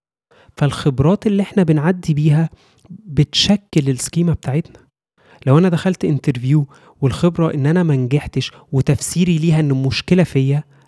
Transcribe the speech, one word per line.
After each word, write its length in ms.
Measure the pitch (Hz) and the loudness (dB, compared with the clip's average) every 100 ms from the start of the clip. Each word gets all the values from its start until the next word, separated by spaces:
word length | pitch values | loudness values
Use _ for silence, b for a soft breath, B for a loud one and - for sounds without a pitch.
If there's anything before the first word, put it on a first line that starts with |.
| _ _ _ b b - | _ _ _ b b -4
فالخبرات 680 | 143 - 151 123 143 208 220 | -4 -2 -2 0 0 0 0
اللي 160 | 196 | -2
إحنا 200 | 190 196 | -2 0
بنعدي 500 | 170 156 156 185 175 | 0 2 0 -2 -2
بيها 360 | 147 151 147 165 b b b - | 0 2 2 0 b b b -20
بتشكل 1000 | - 214 139 147 - - 208 - 160 135 | -20 -6 -2 0 0 2 0 0 -2 0
السكيمة 440 | 127 - 165 170 | -2 -4 -2 -2
بتاعتنا. 540 | 147 - 143 - - _ _ _ b b b 127 | -2 -4 -4 -6 -12 _ _ _ b b b 2
لو 100 | 143 | 4
أنا 120 | 185 | 4
دخلت 360 | 165 190 180 180 | 0 -2 -2 -2
انترفيو 640 | 139 - 123 127 151 139 b b b | -2 -2 -4 0 0 -2 b b b
والخبرة 520 | 135 98 175 170 160 | -4 0 -2 0 -2
إن 120 | 147 139 | 0 0
أنا 180 | 175 | 2
ما 120 | 170 135 | 2 0
نجحتش 560 | 123 143 - 135 - B B | 0 -2 -2 -6 -6 B B
وتفسيري 680 | 135 139 131 - 170 180 165 | -2 0 -2 -2 -2 0 2
ليها 220 | 165 156 | 2 2
إن 120 | 147 | 2
المشكلة 520 | 135 135 - - 185 | 0 -2 -4 0 2
فيا، 400 | 170 139 135 143 - b | 2 0 0 -2 -4 b